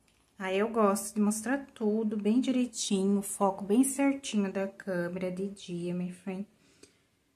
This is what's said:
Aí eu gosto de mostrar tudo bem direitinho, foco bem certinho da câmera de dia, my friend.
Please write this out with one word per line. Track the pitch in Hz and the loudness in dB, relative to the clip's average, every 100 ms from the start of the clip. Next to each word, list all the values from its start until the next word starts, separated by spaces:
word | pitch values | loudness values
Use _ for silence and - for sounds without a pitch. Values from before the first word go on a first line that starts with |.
| _ _ _ - | _ _ _ -10
Aí | 190 190 | -2 0
eu | 226 | 2
gosto | 226 202 208 - | 4 4 4 0
de | 214 | 0
mostrar | 208 214 233 277 277 | 2 2 -2 -2 -4
tudo | - 214 220 220 214 | -4 0 0 0 0
bem | 208 240 | 2 2
direitinho, | 262 254 240 - - 196 190 202 | 2 0 -2 -4 -2 2 2 2
foco | 202 - 196 190 | 0 0 0 0
bem | 196 220 | 2 4
certinho | 262 - 277 269 - 214 190 | 4 2 0 0 -2 0 0
da | 190 202 | -2 -4
câmera | - - 180 175 180 185 | -6 -6 -4 -4 -4 -6
de | 180 196 | -4 -8
dia, | 202 - 175 175 | -8 -10 -6 -4
my | 180 180 | -4 -4
friend. | 180 - 185 208 _ _ _ - _ _ _ _ | -8 -8 -8 -10 _ _ _ -20 _ _ _ _